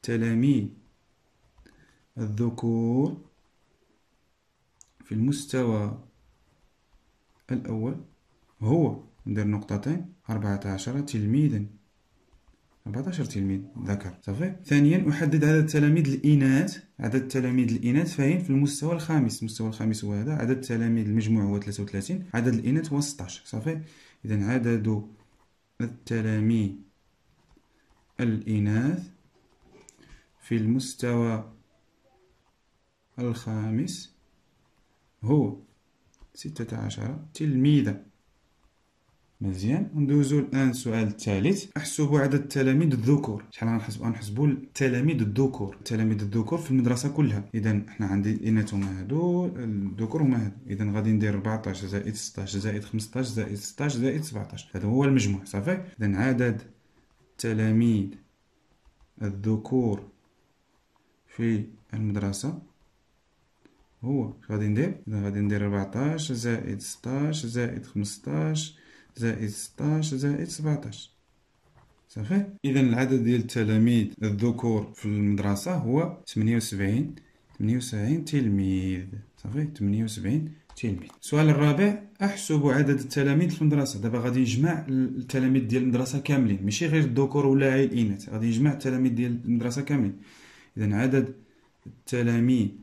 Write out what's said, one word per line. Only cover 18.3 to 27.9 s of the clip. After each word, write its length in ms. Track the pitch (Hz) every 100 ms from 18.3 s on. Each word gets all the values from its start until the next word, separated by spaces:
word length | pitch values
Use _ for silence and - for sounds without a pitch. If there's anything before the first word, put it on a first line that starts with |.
| 175
في 120 | -
المستوى 420 | 135 143 - 151
الخامس. 480 | 170 156 156 117 -
المستوى 280 | 113 - 110
الخامس 360 | 107 110 107
هو 80 | 104
هذا. 220 | 104 123
عدد 260 | 151 113 131
تلاميذ 460 | - 117 117 113 104
المجموع 380 | 110 110 110
هو 160 | 101 101
ثلاثة 220 | 101 101
وثلاثين، 420 | 101 98 98 185 -
عدد 200 | 117 120
الإناث 380 | 113 113 151 156
هو 80 | 143
ستاش. 420 | 143 - 95 -
صافي. 360 | - 113 113 160 156 - - _
إذن 180 | 113 107
عدد 640 | 101 127 117 113 110 107 104 - _ _ _ _ _ _
التلاميذ 880 | 117 - - 117 110 107 107 113 101 95 - _ _ _ _ _ _ _ _ _ _